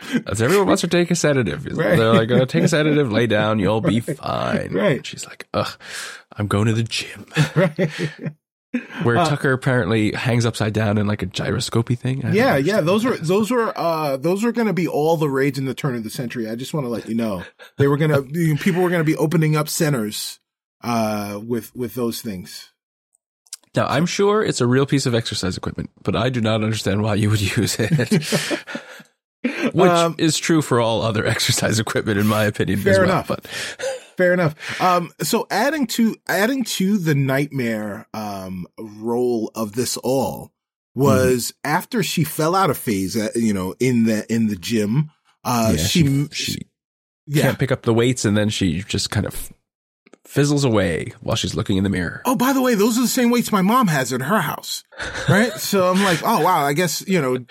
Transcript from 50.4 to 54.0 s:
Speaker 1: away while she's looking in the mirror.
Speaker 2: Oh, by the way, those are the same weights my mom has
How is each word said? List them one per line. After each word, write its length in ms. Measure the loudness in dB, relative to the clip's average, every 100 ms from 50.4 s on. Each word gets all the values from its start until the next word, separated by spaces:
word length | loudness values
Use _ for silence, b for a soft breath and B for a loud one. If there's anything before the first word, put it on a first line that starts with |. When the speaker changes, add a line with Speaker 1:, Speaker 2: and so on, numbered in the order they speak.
| 2 2 2
Speaker 1:
away 480 | 2 2 -2 -6 -10
while 160 | -4 -2
she's 180 | -2 -4
looking 220 | -2 0
in 80 | 0
the 40 |
mirror. 320 | 0 -4 -4 -2
Speaker 2:
Oh, 100 | 0
by 160 | 2
the 100 | 2
way, 140 | 2 2
those 220 | 2 2
are 40 |
the 60 | 0
same 220 | 2 2
weights 240 | 2 0
my 80 | 2
mom 260 | 4 4 4
has 240 | 2